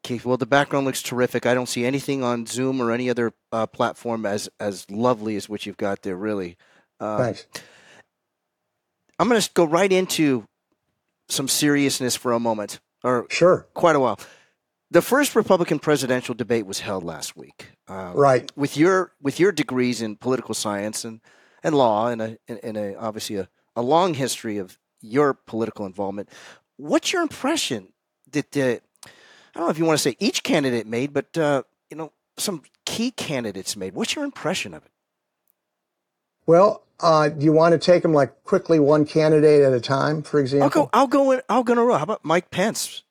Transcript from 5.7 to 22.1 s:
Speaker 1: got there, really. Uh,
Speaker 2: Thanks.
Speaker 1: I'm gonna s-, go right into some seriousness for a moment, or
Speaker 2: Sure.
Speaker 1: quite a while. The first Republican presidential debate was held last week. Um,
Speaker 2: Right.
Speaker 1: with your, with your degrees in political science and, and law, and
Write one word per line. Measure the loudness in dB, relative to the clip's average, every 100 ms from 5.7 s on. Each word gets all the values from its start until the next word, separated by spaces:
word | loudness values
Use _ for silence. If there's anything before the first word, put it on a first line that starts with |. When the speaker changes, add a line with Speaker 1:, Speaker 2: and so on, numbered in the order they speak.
| -8
Speaker 1:
got | -6 -6
there, | -8 -6
really. | -6 -6 -8 -12 _ _ _ _
Uh, | -6 -2
Speaker 2:
Thanks. | -4 -6 -16 -20 -20 _ _ -20 _ _ _ _ _ _ _ _ _ _ _ -2
Speaker 1:
I'm | 2
gonna | 2
s-, | 2
go | 0 2
right | 2 2
into | 2 0 0 0 0 -4 _ _ _ _ _ _ _ _
some | -6 -2
seriousness | 0 2 4 2 0 -4 -4
for | -2
a | 0
moment, | 0 -2 -6 -12 _ _
or | -2 -2 -2
Speaker 2:
Sure. | 4 4 4 -2 2
Speaker 1:
quite | 4 4
a |
while. | 2 -2 -10 -20 _ _ _ _ _
The | 2
first | 4 2 2 0
Republican | 2 2 2 -2
presidential | 0 0 2 -2 -2
debate | -8 -2 -2 -2
was | -10
held | -6 -6
last | -6 -10 -12 -14
week. | -20 _ -20 _ -16
Um, | -12 -6 2
Speaker 2:
Right. | 2 2 -2 -6
Speaker 1:
with | -6 2
your, | 2 2 -2 _
with | -8 2
your | 2
degrees | 2 -4 0 -2 -2
in | -6 -6
political | -4 -4 -4 -6
science | -4 -4 -6 -8 -12
and, | -16 _ _ _ _
and | 0 4
law, | 4 4
and | 0